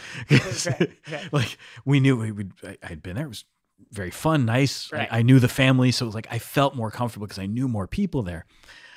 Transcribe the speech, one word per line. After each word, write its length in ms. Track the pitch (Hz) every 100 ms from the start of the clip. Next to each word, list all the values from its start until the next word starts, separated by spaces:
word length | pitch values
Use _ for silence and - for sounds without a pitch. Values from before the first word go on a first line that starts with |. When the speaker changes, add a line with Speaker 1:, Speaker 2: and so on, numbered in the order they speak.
| -
Speaker 1:
<laughs> 240 | - -
Speaker 2:
Right, 600 | 135 190 - 175 - - - -
right. 180 | 156 185
Speaker 1:
Like, 240 | 147 110 - - -
we 160 | 135 139
knew 180 | 135 127
we 140 | 110
would, 200 | 104 98 -
I, 140 | 87 -
I'd 180 | - 82
been 140 | 92 95
there. 100 | 156
It 40 |
was 160 | 104 - _ _ _ -
very 200 | - 90
fun, 340 | - 156 156 113
nice. 460 | 120 139 - -
Speaker 2:
Right. 160 | 151 131
Speaker 1:
I, 80 | 117
I 20 |
knew 160 | 117 135
the 80 | 120
family, 440 | - 131 131 127
so 140 | 117 117
it 40 |
was 60 | 107
like, 120 | -
I 80 | 117
felt 360 | - - 139 135
more 160 | 110
comfortable 340 | - 120 101 104
'cause 120 | -
I 60 | 98
knew 200 | 117 135
more 200 | 107 92
people 340 | - 196 147
there. 240 | 92 82 - _ - - -